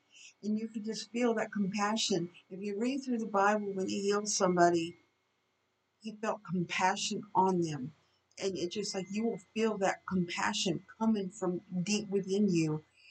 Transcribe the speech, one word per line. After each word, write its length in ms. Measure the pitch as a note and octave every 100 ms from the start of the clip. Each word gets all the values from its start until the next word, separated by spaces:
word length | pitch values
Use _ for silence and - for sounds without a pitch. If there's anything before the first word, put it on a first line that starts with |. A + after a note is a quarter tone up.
| _ - - _
And 120 | G3+ G#3+
you 120 | A3+
can 160 | A3
just 260 | G#3+ G#3+ -
feel 240 | A#3 A#3+
that 160 | G#3+ -
compassion. 800 | G#3 F#3 G#3 G#3 A3+ - F#3 F3 - _
If 120 | F#3
you 180 | G#3 G3
read 200 | B3 C#4
through 200 | B3+ A#3
the 80 | A3
Bible, 460 | G3+ G3+ G#3+ G3+
when 160 | F#3+ G3
He 140 | G#3
healed 260 | G3 G3+ G#3
somebody, 680 | - F#3 F3 F3 E3+ E3+ - _ _ _ _ _ _ _ _ _ _
He 140 | A3
felt 320 | G#3+ G#3+ G#3 -
compassion 760 | F3+ E3+ - F#3 G3 - G3+ -
on 260 | F#3 F#3+ F3+
them. 320 | E3 C#3+ C#3+ - _ _ _ -
And 160 | G3 F3
it's 200 | F3 G#3+
just 180 | F#3+
like 120 | G3 F#3
you 140 | G#3
will 160 | A3+ F#3 -
feel 260 | A3 A3 F#3
that 280 | F#3+ - -
compassion 720 | F#3 F3 F#3+ G3+ G#3+ G3 D#3+ - -
coming 340 | A3+ G#3+ F#3
from 300 | - F3+ F3 - F3+
deep 260 | F3 G#3 F#3
within 400 | G3 F#3 G3 G3+
you. 360 | E3+ D#3 D#3 - _ -